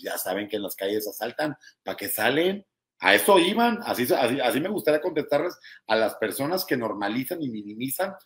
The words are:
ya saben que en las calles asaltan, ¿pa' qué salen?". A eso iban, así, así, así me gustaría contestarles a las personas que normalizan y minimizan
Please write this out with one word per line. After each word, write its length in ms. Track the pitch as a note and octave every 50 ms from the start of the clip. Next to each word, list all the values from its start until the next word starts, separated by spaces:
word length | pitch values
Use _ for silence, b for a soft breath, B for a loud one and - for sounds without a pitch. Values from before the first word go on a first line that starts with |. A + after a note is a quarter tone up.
| F#2
ya 140 | F#2+ F2 E2+
saben 300 | - F#2+ F#2 G2+ G#2+ G2+
que 80 | A2
en 80 | G#2+ G2+
las 120 | F2+ -
calles 320 | - G2 G2 G#2 G#2+ G#2+ G#2
asaltan, 480 | - - A2 A#2+ - - D3+ D3+ C#3 - b b b b -
¿pa' 120 | G2 F#2
qué 120 | - G#2 F#2
salen?". 580 | - - G#2+ A#2+ C3+ D3+ E3+ F#3 G3 G3+ - _ _ _ _ _ _ _
A 140 | F2+ F#2 G2
eso 240 | - - - G3 F#3
iban, 440 | E3 F#3 A3 A3+ A#3 A#3+ A3+ - -
así, 240 | A#2+ G2+ - B2 B2 F3 D3+
así, 220 | C3+ A2+ C3 C#3
así 200 | B2+ A#2+ G#2+ C3
me 100 | D#3+ F#3+
gustaría 320 | G#3+ E3 - D#3 D3+ D3+
contestarles 540 | D#3 F3+ D#3+ D3+ C#3 - D3 C#3+ D#3+ F3+ - - B B B B B
a 100 | B A2
las 200 | A2 A2 G2+ -
personas 500 | - A2+ G2+ - - C#3 D3+ F3 F#3 -
que 120 | - D3 B2
normalizan 640 | A#2 G#2+ G2+ G2+ G2+ G#2 A2 B2+ C3 - - E3
y 80 | D#3 B2+
minimizan 640 | A2+ G#2+ G2+ G#2 G#2+ A2 B2+ C3+ - - F#3 F#3+ F#3+ - B